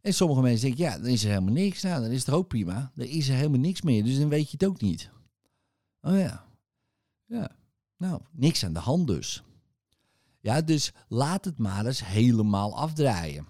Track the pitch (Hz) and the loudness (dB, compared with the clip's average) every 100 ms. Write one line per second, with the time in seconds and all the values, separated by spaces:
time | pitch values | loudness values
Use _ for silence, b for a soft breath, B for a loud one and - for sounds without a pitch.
0 | 208 185 180 131 127 113 135 127 165 85 | 0 2 4 4 4 4 0 0 -2 -2
1 | 117 123 107 101 92 135 196 180 190 160 | 0 2 2 2 2 2 0 -2 -4 -2
2 | 113 127 123 156 185 120 87 95 135 - | -2 -2 0 0 0 -2 -2 -4 -8 -8
3 | 123 160 135 131 151 131 156 185 160 110 | -6 -2 0 0 2 2 0 -2 0 2
4 | 110 135 147 151 147 147 190 180 98 80 | 2 0 0 0 -2 0 -2 0 -2 -2
5 | - - _ _ _ _ _ _ _ _ | -8 -20 _ _ _ _ _ _ _ _
6 | 147 190 156 - - _ _ _ _ _ | 0 0 0 -6 -18 _ _ _ _ _
7 | _ _ _ 233 - _ _ _ _ _ | _ _ _ -10 -10 _ _ _ _ _
8 | 185 160 - 160 143 - 90 80 82 170 | -8 -8 -10 0 2 2 -4 -4 0 0
9 | 156 78 - - _ _ _ _ _ _ | 0 -2 -4 -12 _ _ _ _ _ _
10 | _ _ _ _ 104 135 160 156 - b | _ _ _ _ -2 -2 2 0 0 b
11 | b 117 143 190 190 147 107 95 113 131 | b -2 0 -2 -6 -4 -4 -2 -4 -4
12 | 90 104 123 113 107 101 104 - 156 151 | -2 4 4 6 4 2 -2 -4 -4 0
13 | 139 92 80 71 | 0 0 -4 -8